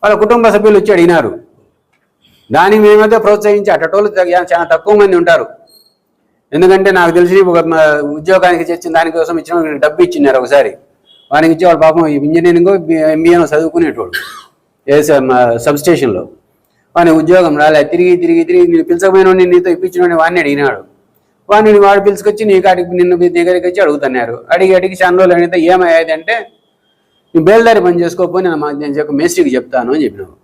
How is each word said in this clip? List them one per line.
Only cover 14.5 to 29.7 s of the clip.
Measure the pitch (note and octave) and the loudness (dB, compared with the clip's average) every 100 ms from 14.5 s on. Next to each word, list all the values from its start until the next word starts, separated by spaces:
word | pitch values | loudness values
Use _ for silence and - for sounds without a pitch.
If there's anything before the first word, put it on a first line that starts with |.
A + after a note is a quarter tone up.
| _ _ _ - | _ _ _ 0
ఏ | C#3+ | 0
స-, | D3 | 2
మ-, | C#3+ C3 B2+ B2 A#2 | 0 0 0 0 0
సబ్‌స్టేషన్లో. | C3+ C#3+ F3+ D#3+ C3 F#2 - _ _ _ _ _ _ D#3+ | -2 -2 0 0 0 -4 -10 _ _ _ _ _ _ 0
వాని | E3+ | 2
ఉద్యోగం | D#3+ D#3 F#3 E3+ D3 | 2 2 2 2 0
రాలే, | D3+ D#3 | 2 2
తిరిగి | D3 E3+ F3+ F3+ | 0 0 0 0
తిరిగి | E3+ E3 | 0 -2
తిరిగి | E3 F3+ F3 | 0 0 2
నేను | E3+ | 0
పిలుచకపోయినోడిని | D#3+ E3+ F#3+ F#3+ F#3 F#3 F3+ | -2 -2 0 2 2 2 2
నీతో | F3+ F3+ | 2 0
ఇప్పించినోడిని | F3 F#3 F3+ F3+ E3 | -4 -4 -2 -2 0
వాడిని | D#3+ F3 | 0 0
అడిగినాడు. | D3 C#3+ C#3+ G#2+ - _ _ _ _ _ _ | -2 -2 -2 -4 -12 _ _ _ _ _ _
వాడిని | G#3 G#3+ G#3 | 2 4 4
వాడు | G3+ G3+ | 4 2
పిలుచుకొచ్చి | G3 G3 G#3 G#3 A3 | 0 -2 -4 -4 0
నీ | F#3+ | 0
కాడికి | F#3+ F3+ F3 | 2 0 -2
నిన్ను | F3+ F3+ F3 | -2 0 0
మీ | F3 | 0
దగ్గరికి | E3+ E3+ F3+ F3+ | 0 -2 -2 -2
వచ్చి | F3+ | -2
అడుగుతున్నారు. | F3+ D3 C#3 B2+ A#2 A#2 - | -2 -2 -4 -4 -6 -10 -4
అడిగి | E3+ F#3+ F#3 | 0 2 2
అడిగి | F#3 F#3 | 0 -4
చాలా | F#3 F3+ | -2 2
రోజులు | F#3 | 2
అడిగితే | F3 E3+ F3+ | 2 0 0
"ఏమయ్యేది?" | E3 F#3 F3+ E3 E3 | 0 2 2 0 0
అంటే | D#3 E3 A3+ - _ _ _ _ _ _ _ _ E3 | -6 -4 -8 -8 _ _ _ _ _ _ _ _ -2
"నీ | |
బేల్దారి | D#3+ A3 A#3 G#3+ | 2 4 4 2
పని | F3+ F3 | 2 -2
చేసుకోకపోయి | E3+ E3+ F3 F3 | -4 -4 -4 -2
నేను | F3+ D#3+ | -4 -4
మా-, | D3 C#3+ | -6 -8
నేను | D3 | -8
చెప్ప-, | C#3+ D3+ | -6 -6
మేస్త్రికి | C#3 E3+ E3+ D3+ B2+ | -2 -2 -2 -2 -2
చెప్తాను" | A#2+ | -4